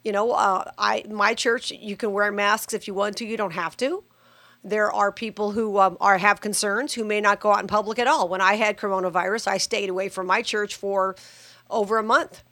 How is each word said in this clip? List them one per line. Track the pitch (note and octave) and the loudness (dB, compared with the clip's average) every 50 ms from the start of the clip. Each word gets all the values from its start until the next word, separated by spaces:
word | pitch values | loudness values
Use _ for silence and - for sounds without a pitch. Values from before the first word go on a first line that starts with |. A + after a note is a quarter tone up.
you | _ A3 G3+ | _ -2 0
know, | G3+ G#3+ A#3+ | 0 2 2
uh, | - - - G3 F#3+ F#3 - - - | 2 2 4 2 2 0 -2 -6 -4
I, | - G#3 G#3 A3 A3 - G#3+ | -2 0 0 0 -2 -4 -8
my | G#3+ G#3 G3+ G#3+ A3+ | -2 2 2 2 2
church, | - - B3+ A#3 B3+ - - | 2 0 0 0 0 -4 -10
you | - - - G#3+ G3+ | -12 -10 -10 -10 -8
can | - - G#3+ G3 | -4 -4 -2 0
wear | G3+ G3+ G#3 | 0 0 0
masks | G3+ G3+ G3+ G3+ G#3+ G#3+ - - A3+ | 0 0 2 2 2 2 0 -6 -6
if | G#3 - | -6 -6
you | - G3 | -6 -4
want | F#3+ G3+ G#3 G3+ | -2 -2 -2 -4
to. | - A#3 | -8 -8
You | G#3 A3+ | -8 -4
don't | A3 G#3 F#3 | -4 -4 -4
have | D#3+ F3+ E3+ - - | -4 -4 -6 -6 -4
to. | - B3 C4+ F4 G4+ _ _ _ _ _ _ _ _ _ _ _ _ - | -2 -2 -2 -2 -4 _ _ _ _ _ _ _ _ _ _ _ _ -8
There | F#3+ G#3 G#3+ G#3+ - | -4 0 0 0 0
are | - G#3 G3+ G3+ | 2 2 2 2
people | G3+ - A#3 A3 - - G#3+ G#3 | 0 -4 -10 -10 -4 -4 -4 -2
who, | G3+ A3+ A3+ G#3+ G3 | 0 -2 -2 0 4
um, | G3+ F#3+ F#3+ F3+ - | 4 4 4 4 2
are, | - G3 G3 F#3 | 4 4 4 6
have | F#3 G#3 G#3 G3+ | 6 4 4 4
concerns | - G#3 G3+ - - G#3 G3 A3 C#4 D4+ - | -2 -4 -4 -2 -2 -2 -2 -2 -4 -4 -6
who | A#3+ A3 | -6 -4
may | G#3 G#3 G#3 | -2 -2 2
not | G#3 G3+ G3+ G3+ | 4 2 2 4
go | - G#3 | 4 2
out | G3+ G3 | 2 2
in | G3 | 2
public | F#3+ - G#3 G3+ G#3 A3 A#3+ | 0 -2 -2 -2 -2 -2 0
at | A#3+ | 2
all. | B3+ D#4 D#4 G3 E3+ | 2 2 2 2 -2
When | F#3 F#3 | 0 2
I | F#3+ F#3+ G#3 | 2 2 4
had | G#3+ A3 G#3+ G#3+ | 4 2 0 0
coronavirus, | - - G3+ F#3+ F#3+ F#3 F#3 E3 F3+ F3 F#3+ G#3 A3+ - | -2 -4 -2 -2 0 -2 0 0 0 0 0 -2 -2 -2
I | G3+ G3 | -2 -2
stayed | F#3+ - - A3+ G#3 G3+ F#3+ | -2 -2 -2 -2 -4 -2 -2
away | F#3 F#3+ F#3+ | -4 -4 -4
from | F#3+ - G3 F#3 | -6 -6 -6 -2
my | F#3 F#3 A3 | 0 0 0
church | A#3+ - - G#3+ G#3 G3+ - | 0 -2 -4 -4 -4 -4 -6
for | - - G3 G3 G3 F#3+ F#3+ F#3 - - - - - - - - _ _ _ | -8 -4 -2 0 0 0 0 -2 -8 -16 -20 -20 -20 -20 -20 -20 _ _ _
over | G3 A3+ G#3 F#3+ A3 | -2 -2 0 0 0
a | A3 G#3+ | 0 2
month. | A3 A#3+ D#4 E4+ - - - - _ | 4 2 2 2 0 -10 -20 -20 _